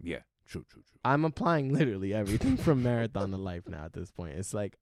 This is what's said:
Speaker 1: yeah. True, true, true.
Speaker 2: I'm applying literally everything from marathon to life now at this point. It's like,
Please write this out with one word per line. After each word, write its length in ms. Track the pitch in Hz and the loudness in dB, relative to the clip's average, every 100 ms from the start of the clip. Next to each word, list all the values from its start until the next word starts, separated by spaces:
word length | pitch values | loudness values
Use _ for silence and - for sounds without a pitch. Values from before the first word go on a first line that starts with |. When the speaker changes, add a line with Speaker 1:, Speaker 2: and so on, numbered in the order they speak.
Speaker 1:
yeah. 180 | 85 67 - _ - | -8 -8 -10 _ -12
True, 180 | - - | -12 -12
true, 140 | - _ | -18 _
true. 100 | _ | _
Speaker 2:
I'm 220 | 123 143 160 | 2 2 2
applying 480 | - 170 165 135 | 0 2 2 2
literally 400 | 147 139 98 95 | 2 2 0 -2
everything 420 | 107 101 110 - 131 | 0 0 2 2 4
from 260 | - 139 | 4 4
marathon 500 | 123 120 113 98 98 | 4 2 0 -2 -2
to 60 | 95 | -4
life 300 | 95 87 90 | -6 -8 -8
now 160 | 80 | -10
at 80 | 76 | -10
this 180 | 85 87 | -10 -10
point. 260 | - 85 73 | -10 -8 -8
It's 160 | 95 | -6
like, 240 | 107 101 - | -4 -4 -6